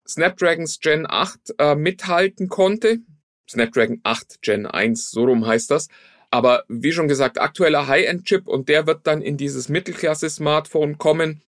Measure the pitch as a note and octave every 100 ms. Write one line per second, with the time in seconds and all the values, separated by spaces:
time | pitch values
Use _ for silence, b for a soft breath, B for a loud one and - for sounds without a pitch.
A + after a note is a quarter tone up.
0 | - - F3 F3+ F3 E3 D#3+ - D#3+ D3+
1 | D#3+ A2 F#3 - - - D3 D3 D#3+ F#3
2 | F#3 F3 F#3+ - F#3 - F#3+ G#3+ A3 A#3
3 | - _ _ _ _ A#2 A2+ B2+ A2+ A#2
4 | G#2+ A2+ - - - G#2 G2+ E2 A2 A2+
5 | - A2+ B2 A#2+ A2+ A2+ - D3+ - b
6 | b b b B2 B2 A#2+ - A#2 C#3 E3
7 | D#3 C3+ B2+ - D3 - E3+ D3 C#3 C#3
8 | F3+ F3+ - F#3+ - C3+ C3+ D3+ D#3 D#3
9 | D#3+ D#3 C#3 C#3+ C#3+ C3+ B2 D#3 F#3 E3+
10 | D#3+ D#3 D#3+ - D3+ D3+ D3+ D#3 D3+ D3
11 | D#3 D#3 D#3+ D3+